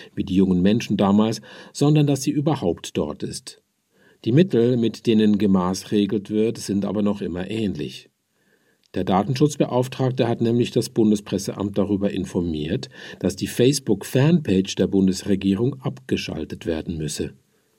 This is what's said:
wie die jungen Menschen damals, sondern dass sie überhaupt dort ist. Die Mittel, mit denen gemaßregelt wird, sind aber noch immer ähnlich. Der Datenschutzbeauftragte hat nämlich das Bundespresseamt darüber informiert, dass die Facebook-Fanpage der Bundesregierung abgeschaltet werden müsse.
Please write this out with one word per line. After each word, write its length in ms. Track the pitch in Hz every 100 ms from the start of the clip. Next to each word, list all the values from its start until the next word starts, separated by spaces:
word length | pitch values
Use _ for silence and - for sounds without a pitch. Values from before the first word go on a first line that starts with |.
| - -
wie 80 |
die 120 | 90 92
jungen 280 | 95 90
Menschen 340 | 92 117 - 101
damals, 420 | 98 104 110 113 - - -
sondern 360 | - 147 151 143
dass 160 | 139
sie 80 | 151
überhaupt 640 | 139 143 143 92 80 - -
dort 240 | 76 73
ist. 400 | 82 78 - - _ _ _ _ _ _ -
Die 60 |
Mittel, 440 | 135 185 117 120 123
mit 300 | 113 - 120
denen 320 | 110 107 101
gemaßregelt 920 | 104 95 90 95 - 107 101 110 -
wird, 260 | 107 110 -
sind 260 | - 101
aber 200 | 98 101
noch 180 | 104 101
immer 300 | 92 90 95
ähnlich. 580 | 110 104 76 67 - - _ _ _ _ _ _ _ _ -
Der 80 |
Datenschutzbeauftragte 1200 | 92 95 104 127 151 - 151 123 127 - 131 131 117
hat 140 | 117
nämlich 300 | 117 120 113
das 180 | 123 110
Bundespresseamt 880 | - 107 104 - 95 120 98 101 101
darüber 320 | 92 98 101
informiert, 800 | 98 87 95 87 76 76 123 - - - -
dass 160 | 92 -
die 100 | 95
Facebook-Fanpage 1300 | - 123 147 - 104 - 127 147 170 151 95 95
der 140 | - 113
Bundesregierung 920 | 98 95 92 104 98 98 98 123 -
abgeschaltet 880 | - - - - - 80 76 - -
werden 320 | 80 78 80
müsse. 380 | 76 - 76 - _ _ _